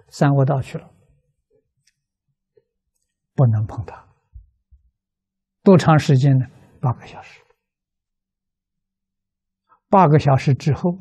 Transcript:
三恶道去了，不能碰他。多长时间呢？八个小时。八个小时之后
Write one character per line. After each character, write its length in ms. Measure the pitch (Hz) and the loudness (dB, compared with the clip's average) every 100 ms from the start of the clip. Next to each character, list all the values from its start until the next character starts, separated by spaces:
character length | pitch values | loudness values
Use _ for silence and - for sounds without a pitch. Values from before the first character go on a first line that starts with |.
| _ | _
三 240 | - 147 | -4 -2
恶 120 | 139 | 0
道 160 | 135 135 | -2 -4
去 160 | - 160 | -8 -14
了， 140 | - _ _ _ _ _ _ _ _ _ _ _ _ _ _ _ _ _ _ _ _ _ _ _ _ | -18 _ _ _ _ _ _ _ _ _ _ _ _ _ _ _ _ _ _ _ _ _ _ _ _
不 120 | - 123 | -2 -2
能 180 | 107 107 | -2 -6
碰 180 | - 98 | -10 -16
他。 180 | - _ _ _ - _ _ _ _ _ _ _ _ _ _ _ _ | -18 _ _ _ -20 _ _ _ _ _ _ _ _ _ _ _ _
多 160 | 202 185 | 2 2
长 180 | - 156 | 4 0
时 220 | - 131 | 2 0
间 180 | 139 131 | 2 0
呢？ 100 | 120 _ _ _ | -2 _ _ _
八 120 | 127 | -8
个 120 | - - | -8 -14
小 160 | - | -20
时。 180 | - - _ _ _ _ _ _ _ _ _ _ _ _ _ _ _ _ _ _ _ _ _ _ _ _ - | -20 -20 _ _ _ _ _ _ _ _ _ _ _ _ _ _ _ _ _ _ _ _ _ _ _ _ -2
八 200 | 196 165 | 2 4
个 100 | 151 | 2
小 180 | 147 135 | 2 0
时 160 | - | 0
之 200 | 131 - | -2 -2
后 240 | 127 180 180 | -4 -6 -8